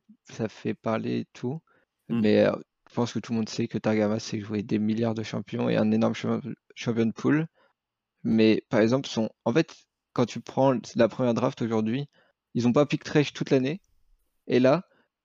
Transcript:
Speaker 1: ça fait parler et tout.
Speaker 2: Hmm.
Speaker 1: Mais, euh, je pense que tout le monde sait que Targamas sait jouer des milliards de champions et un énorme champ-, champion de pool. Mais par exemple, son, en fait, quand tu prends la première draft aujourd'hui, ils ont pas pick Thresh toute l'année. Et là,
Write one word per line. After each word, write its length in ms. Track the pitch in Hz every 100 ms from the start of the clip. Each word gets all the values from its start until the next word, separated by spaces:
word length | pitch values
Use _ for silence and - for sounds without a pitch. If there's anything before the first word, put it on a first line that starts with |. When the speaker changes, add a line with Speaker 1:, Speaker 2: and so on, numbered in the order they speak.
| _ _
Speaker 1:
ça 260 | - - 110
fait 240 | - 117
parler 460 | 104 113 110 113 117
et 80 | 113
tout. 280 | - 123 160 - _ _ _ -
Speaker 2:
Hmm. 120 | 117
Speaker 1:
Mais, 240 | 107 104 101
euh, 100 | 101 - _ _
je 60 | -
pense 180 | 117
que 60 | 117
tout 140 | -
le 40 | 113
monde 120 | 107
sait 180 | - 117
que 100 | 110
Targamas 420 | 107 107 104 110
sait 200 | - 110
jouer 240 | 101 107
des 160 | 101 110
milliards 360 | 107 110 117 113
de 80 |
champions 460 | 107 117 - 120 120
et 60 | 113
un 160 | 107
énorme 240 | 110 113 113
champ-, 240 | 117 113 110 - _ -
champion 300 | - 113 113
de 60 |
pool. 360 | - 127 147 160 _ _ _ _ _ _ _
Mais 400 | 120 113 110 104 -
par 100 | 117
exemple, 280 | 113 131 139
son, 220 | - 110 -
en 100 | 117
fait, 220 | 135 165 - _ _ _
quand 120 | - 120
tu 140 | -
prends 340 | - - 135 120 - -
la 140 | 117
première 240 | - 127
draft 280 | 113 127 -
aujourd'hui, 460 | 117 113 110 127 147 _ _ _ _
ils 140 | 123 120
ont 60 |
pas 120 | 123 147
pick 180 | 156
Thresh 300 | - 156 143
toute 160 | - 151
l'année. 320 | 135 131 180 _ _ _ _ _ _ -
Et 120 | 127
là, 280 | 131 160 - _ _ _